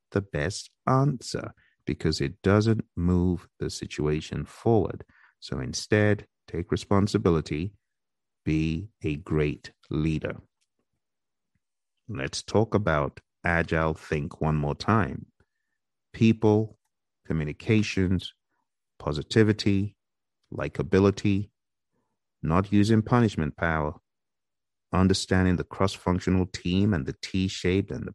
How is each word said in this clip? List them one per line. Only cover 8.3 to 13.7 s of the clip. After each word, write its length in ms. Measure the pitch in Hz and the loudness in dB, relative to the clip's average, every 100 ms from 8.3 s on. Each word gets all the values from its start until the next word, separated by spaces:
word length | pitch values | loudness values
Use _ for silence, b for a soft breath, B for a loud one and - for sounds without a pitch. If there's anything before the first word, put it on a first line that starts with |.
| _ | _
be 460 | - 78 80 80 104 _ | -2 0 0 -4 -8 _
a 140 | 78 73 | -8 -8
great 560 | - 78 76 67 - _ - | -4 -2 0 -4 -12 _ -8
leader. 480 | 76 80 78 - - - _ _ _ _ _ _ _ _ _ _ _ _ _ _ _ - | -2 -2 -2 -6 -10 -16 _ _ _ _ _ _ _ _ _ _ _ _ _ _ _ -14
Let's 360 | 87 67 - | -10 -8 -10
talk 320 | - 101 110 | -2 0 2
about 460 | 104 101 76 71 - _ _ | 0 2 0 0 -6 _ _
Agile 520 | 87 85 80 | -2 0 0